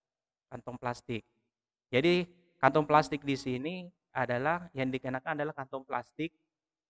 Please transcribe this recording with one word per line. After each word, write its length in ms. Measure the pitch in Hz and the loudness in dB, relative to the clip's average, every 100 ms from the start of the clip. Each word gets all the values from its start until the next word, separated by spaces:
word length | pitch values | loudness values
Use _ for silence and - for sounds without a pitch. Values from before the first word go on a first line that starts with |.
| _ _ _ _ - | _ _ _ _ -18
kantong 240 | 123 123 123 | -16 -12 -8
plastik. 480 | 123 120 - 113 - _ _ _ _ _ - | -6 -6 -6 -8 -8 _ _ _ _ _ 0
Jadi, 400 | 123 165 175 175 - _ - | 2 4 4 0 -10 _ 2
kantong 240 | 135 156 | 4 4
plastik 400 | 147 151 151 147 | 6 4 4 0
di 160 | 139 135 | -2 -2
sini 480 | 131 127 147 180 180 _ _ 131 | -2 -4 -4 -8 -12 _ _ -4
adalah, 480 | 123 120 143 170 175 | -2 0 0 -2 -6
yang 160 | 135 131 | -4 -4
dikenakan 480 | 127 131 131 165 151 | -4 -6 -6 -6 -4
adalah 160 | 147 | -4
kantong 320 | 156 135 135 131 | -6 -10 -10 -6
plastik 480 | 123 - - 160 _ _ _ _ _ _ | -8 -6 -8 -8 _ _ _ _ _ _